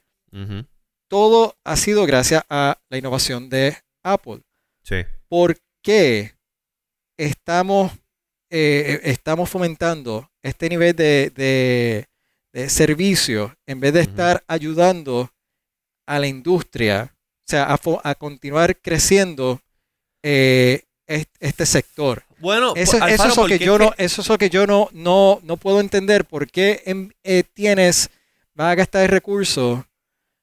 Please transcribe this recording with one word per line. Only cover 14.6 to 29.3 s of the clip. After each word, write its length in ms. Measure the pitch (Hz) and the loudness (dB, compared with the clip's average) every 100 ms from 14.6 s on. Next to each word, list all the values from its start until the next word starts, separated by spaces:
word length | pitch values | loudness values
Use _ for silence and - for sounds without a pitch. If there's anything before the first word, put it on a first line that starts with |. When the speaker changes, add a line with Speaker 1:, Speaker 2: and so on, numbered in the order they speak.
| 151 160 180 180 139 123 120 _ _ _ _ _ _ _ - | -4 2 2 2 -4 -6 -6 _ _ _ _ _ _ _ -8
Speaker 2:
a 100 | 143 | -4
la 60 | 143 | -4
industria, 840 | 135 156 180 - 120 110 98 120 _ | -4 -2 -2 -2 -2 0 0 -4 _
o 280 | _ _ - | _ _ -4
sea, 200 | 147 139 | -2 0
a 120 | 143 | -2
fo-, 240 | 165 160 | -2 -4
a 120 | 151 139 | -4 -8
continuar 600 | 147 139 139 151 170 180 | -10 -14 -6 0 0 -2
creciendo, 800 | - 160 - 196 185 139 127 127 _ _ _ _ _ _ | -4 -2 2 2 2 -2 -4 -4 _ _ _ _ _ _
eh, 600 | 147 139 131 127 127 139 _ _ - | -2 2 4 4 4 0 _ _ -10
est-, 220 | 156 156 - | -8 -8 -8
este 260 | 143 - 160 | -8 -4 0
sector? 560 | 143 - - 143 110 _ - | 0 -2 -4 -4 -4 _ -10
Speaker 1:
Bueno, 340 | 175 220 254 170 | -2 0 0 0
Speaker 2:
Eso, 220 | 185 226 | 2 2
Speaker 1:
pues, 140 | 220 | 2
Speaker 2:
eso 100 | 214 | 2
Speaker 1:
Alfaro, 60 | 220 | 4
Speaker 2:
es 60 | 233 | 4
lo 60 | 190 | 2
que 80 | 185 | 2
Speaker 1:
porque 100 | 180 | 2
Speaker 2:
yo 80 | 208 | 4
Speaker 1:
es 40 | |
Speaker 2:
no, 100 | 214 | 2
Speaker 1:
que 120 | - 180 | 2 -6
Speaker 2:
eso 160 | - | -4
es 80 | 196 | -2
lo 80 | 214 | 0
que 120 | 196 | 2
yo 160 | 185 202 | 0 2
no, 240 | 202 208 | 2 0
no, 460 | 170 175 190 196 196 | -2 2 4 6 4
no 140 | - 170 | -2 -6
puedo 220 | 196 202 | 0 0
entender. 440 | 202 202 196 202 - | 0 -2 2 0 0
¿Por 240 | 147 147 | -6 -6
qué 320 | 180 196 208 185 | 0 0 0 -6
en, 280 | 190 190 _ | -10 -10 _
eh, 200 | 190 180 - | -2 0 0
tienes, 560 | - 208 196 180 - - _ _ _ _ 151 | -2 0 4 4 2 -4 _ _ _ _ -4
vas 160 | 165 | -2
a 40 | 175 | 0
gastar 340 | 185 196 190 | 0 2 2
recursos, 720 | 190 - | 2 0